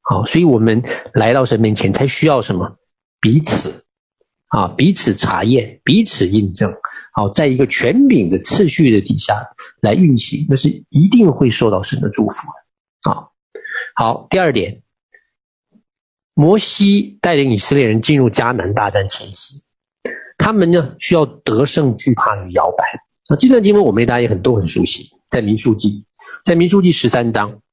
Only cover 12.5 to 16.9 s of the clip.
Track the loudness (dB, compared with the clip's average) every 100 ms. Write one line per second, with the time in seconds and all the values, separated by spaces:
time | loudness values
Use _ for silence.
12.5 | -20 _ _ _ _ -6 -6 -10 _ _
13.5 | -20 -14 -12 -10 -4 -2 -2 -4 0 0
14.5 | 0 -4 -10 _ _ _ _ _ _ _
15.5 | _ _ _ _ _ _ _ _ 0 4
16.5 | 4 0 0 2